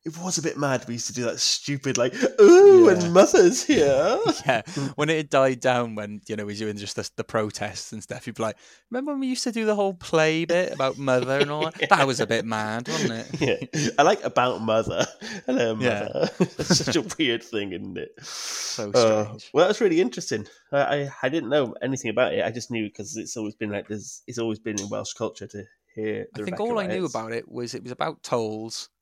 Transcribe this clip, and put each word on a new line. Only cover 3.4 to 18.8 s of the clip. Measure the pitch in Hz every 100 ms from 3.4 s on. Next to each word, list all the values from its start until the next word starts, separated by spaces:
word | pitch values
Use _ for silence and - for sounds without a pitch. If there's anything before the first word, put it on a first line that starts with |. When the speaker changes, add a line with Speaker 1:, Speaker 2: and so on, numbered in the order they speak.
| 175 160
Speaker 1:
here." | - 269 143 135 170 277 440
Speaker 2:
<laughs> | - -
Yeah, | 120 - 147 139 -
when | 151
it | 160
had | 151
died | 139 135 127
down, | 127 123 120
when, | 107 104 104 -
you | 107
know, |
we | 104
were | 104
doing | 107 104
just | 101 -
the, | 104 -
the |
protests | 110 113 107 - 104 98 -
and | 110
stuff, | - 104 -
you'd | 113
be |
like, | 110 - - - _
"Remember | 240 285
when | 277
we | 269
used | 254
to | 254
do | 226
the | 214 208
whole | 196
play | 185 - 160 156 160 165
bit | 170 185
about | 147 135 127
Mother | 135 127 123 135
and | 143
all | 147 160
that?" | -
Speaker 1:
<laughs> |
Yeah. | -
Speaker 2:
That | 180 135
was | 120
a | 107
bit | 113 107
mad, | 110 107 110 123
wasn't | 156 143
it? | 113 113 151 139 104 131
Speaker 1:
Yeah, | 156 143 -
I |
like | 151 214
"About | 127 - 123 98
Mother." | 110 110 110 85 - - -
<laughs> | 214 -
Hello, | 131 117 110
Speaker 2:
Yeah. | 127 104 104
Speaker 1:
Mother. | - 156 -
<laughs> |
It's | 175 - 151 175
such | 151 143
a | 117 -
weird | 143 117
thing, | - 110 101
isn't | 90 98 90
it? | - - -
Speaker 2:
So | - - - - -